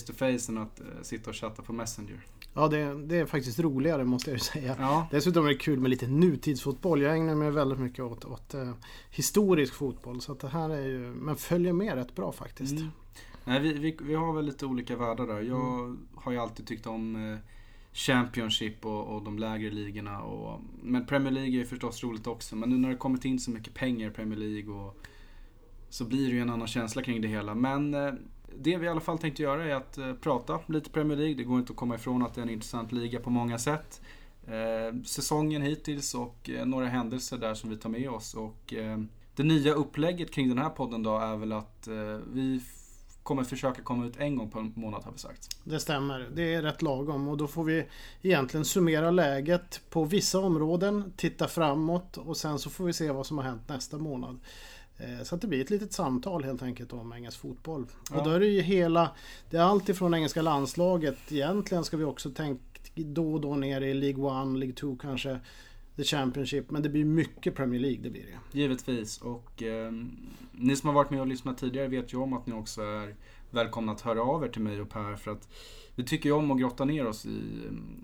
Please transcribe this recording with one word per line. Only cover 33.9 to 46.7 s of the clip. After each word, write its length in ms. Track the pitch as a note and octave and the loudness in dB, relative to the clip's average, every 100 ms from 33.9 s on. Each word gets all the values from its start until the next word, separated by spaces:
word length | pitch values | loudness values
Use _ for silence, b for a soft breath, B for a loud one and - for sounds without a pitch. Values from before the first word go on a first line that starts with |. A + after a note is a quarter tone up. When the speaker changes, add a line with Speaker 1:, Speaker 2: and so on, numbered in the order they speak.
| - B B B B - | -16 B B B B -8
Speaker 1:
Eh, 540 | A2 A2+ A2+ A2+ A#2+ | -4 0 0 -2 -4
säsongen 580 | - - - D3+ D#3 D3+ | -4 -4 2 2 2 2
hittills 540 | C#3+ D3 - C#3+ C3+ B2 | 0 -2 -4 -4 -4 -4
och, 340 | A#2+ - - | -6 -10 -8
eh, 160 | B2+ B2 | -2 0
några 200 | C3 B2 | 0 0
händelser 500 | B2+ A2+ B2+ - B2 | 0 0 -4 -4 -4
där 160 | A2 | -4
som 160 | A2 A2 | -4 -6
vi 80 | G#2+ | -6
tar 120 | A2+ | -4
med 200 | A#2 C3+ | -4 -4
oss. 240 | A2+ - | -6 -8
Och, 400 | A2+ A2 - - | -8 -8 -10 -10
eh, 260 | A2+ A2 A2 G#2+ - b - | -6 -4 -4 -6 -10 b 2
det 80 | |
nya 300 | D3+ D#3+ C#3+ | 6 6 6
upplägget 580 | D3+ C#3+ C#3+ E3 F3 D#3 | 4 2 2 0 0 -4
kring 180 | D3+ C3 | 2 2
den 80 | B2 | 4
här 120 | - | 0
podden 340 | D#3 A#2+ A2+ | -2 -4 -2
då 140 | A2 A2 | 0 0
är 180 | A2 G#2+ | 0 -2
väl 140 | A2 | -2
att, 360 | G#2+ G#2+ - A2+ | -4 -6 -14 -8
eh, 300 | A2 G#2+ G#2+ A2+ | -6 -6 -6 -6
vi 240 | B2+ C3 B2+ | -2 0 0
f-, 180 | B2+ - - - - - | -4 -18 -20 -20 -20 -14
kommer 200 | - C3+ | -2 -2
försöka 380 | B2+ B2+ C3+ C3 | 0 0 0 -2
komma 240 | - A#2+ A#2+ | -2 -2 -2
ut 120 | A#2 | -2
en 180 | D3 C3 | -2 -2
gång 140 | A2 | -4
per 300 | A2+ A2 A#2 | -6 -6 -6
månad, 240 | A2 G#2 | -6 -6
har 80 | G2 | -10
vi 60 | - | -12
sagt. 400 | - - - - | -14 -14 -14 -12
Speaker 2:
Det 160 | D3 D3+ | -6 -4
stämmer. 500 | E3 C#3+ C#3 C3 A#2+ D3+ | -2 0 -2 -4 -6 -2
Det 180 | E3 | 0
är 80 | E3 | 2
rätt 200 | D3+ | 0